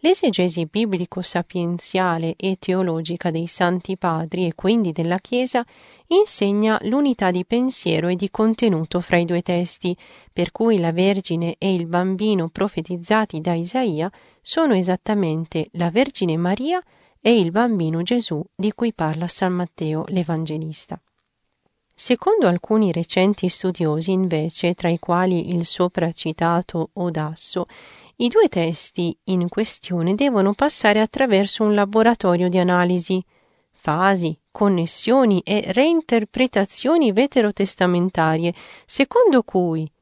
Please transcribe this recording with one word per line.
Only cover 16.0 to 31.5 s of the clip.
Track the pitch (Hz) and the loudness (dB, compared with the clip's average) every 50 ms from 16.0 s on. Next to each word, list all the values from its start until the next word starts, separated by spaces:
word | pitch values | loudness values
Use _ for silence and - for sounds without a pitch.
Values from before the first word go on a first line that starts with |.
| 269 285 - - 190 175 156 | 0 0 0 -4 -2 0 0
Maria | 160 170 175 190 214 254 302 349 359 359 _ _ _ _ _ _ _ | 0 0 0 -2 -2 -2 -4 -4 -4 -6 _ _ _ _ _ _ _
e | _ 214 240 226 | _ 2 4 4
il | 190 165 | 4 2
bambino | 170 208 240 247 226 190 165 156 160 165 175 | 2 0 0 2 0 0 0 0 -2 -2 -2
Gesù | 175 240 247 226 - 165 147 165 _ _ | 0 0 -2 0 -2 -4 -6 -6 _ _
di | _ 196 214 208 | _ -4 -4 -2
cui | - 240 233 214 | 0 -2 -4 -2
parla | - 165 156 156 160 170 | -2 -2 -2 -2 -4 -4
San | 175 - - 208 185 180 | -6 -4 -2 -2 0 0
Matteo | 180 180 175 _ - 165 156 156 156 160 - | -2 -4 -6 _ -6 -4 -4 -2 -4 -4 -2
l'Evangelista. | 196 185 175 151 170 156 160 151 156 156 160 160 151 - - - - - _ _ _ _ _ _ _ _ _ _ _ _ _ _ _ _ _ _ _ - | -2 -2 -2 -2 -2 -4 -4 -4 -6 -6 -6 -8 -10 -12 -12 -12 -14 -14 _ _ _ _ _ _ _ _ _ _ _ _ _ _ _ _ _ _ _ -8
Secondo | - - 254 240 - 381 440 440 311 | 0 0 0 0 2 0 2 4 4
alcuni | 190 180 175 - - 214 220 220 190 160 | 2 2 0 0 0 2 2 2 2 0
recenti | 170 170 - - 190 185 196 208 - - 180 | -2 -4 -2 0 2 2 2 2 0 -2 -4
studiosi, | - - - 185 180 - 170 156 151 156 160 180 | -4 -2 -4 -4 -2 0 -2 0 0 -2 0 0
invece, | 190 185 190 180 165 156 151 165 - - - 170 175 | 0 0 0 0 0 -2 -2 -4 -4 -2 -2 -2 -2
tra | - - 175 | 0 -2 -2
i | 170 165 | -2 -2
quali | - - 175 175 185 185 185 170 - - 180 | -2 -2 0 2 2 2 0 0 -2 -2 -2
il | 170 170 | -2 -2
sopra | 165 - - 180 180 _ - 170 165 165 | -2 -2 -2 -2 -2 _ -2 -2 -2 -2
citato | - - 160 156 - 170 165 170 175 180 - - 170 160 - _ | -4 -4 -6 -4 0 0 2 2 0 -2 -2 -4 -6 -6 -4 _
Odasso, | - 185 175 165 160 156 151 160 - - - - - - - - - - - - - - - _ | -4 -4 -4 -2 -4 -4 -6 -6 -6 -8 -6 -4 -6 -6 -6 -10 -20 -20 -20 -20 -20 -20 -20 _
i | _ 240 240 | _ -2 2
due | - 427 440 302 | 4 4 4 4
testi | - 185 165 165 165 - - - _ - 175 170 - _ _ | 2 0 0 0 -2 -4 -6 -8 _ -4 -4 -4 -4 _ _
in | - 190 180 175 175 | -2 -2 0 0 -2
questione | - - 220 214 - - - - 180 170 165 175 196 | -2 -4 -4 -4 -4 -8 -6 -6 -4 -2 0 0 0
devono | 208 277 285 247 208 190 196 208 | 2 0 2 2 2 2 2 2
passare | - 277 294 - - - 220 208 214 | 2 0 0 0 2 2 2 4 4
attraverso | 214 214 - - 269 254 208 190 202 196 | 2 0 2 0 2 4 4 2 2 2